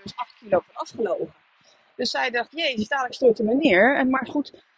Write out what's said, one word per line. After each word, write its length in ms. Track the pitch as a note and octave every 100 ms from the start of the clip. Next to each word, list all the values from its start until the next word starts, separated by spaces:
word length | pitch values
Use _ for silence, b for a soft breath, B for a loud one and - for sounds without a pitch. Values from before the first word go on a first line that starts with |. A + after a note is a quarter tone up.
dus 100 | G3+ -
acht 180 | F4 _
kilo 200 | A3+ F3+
van 160 | - -
afgelogen. 580 | D#4+ B3 G#3 E3 - _ _ _ b b b -
Dus 140 | A#3+
zij 200 | C#4+ C4
dacht, 220 | A#3+ A3+
"Jezus, 360 | D4 D#4+ A#3 G#3+
dadelijk 260 | C#4 B3+
stort 260 | - B3+ G#3+
er 60 | G#3+
me 100 | C4
neer." 400 | D#4 F3+ A3+ C#4
En 140 | B3+
maar 180 | C4 B3+
goed, 360 | D4 C#4 - _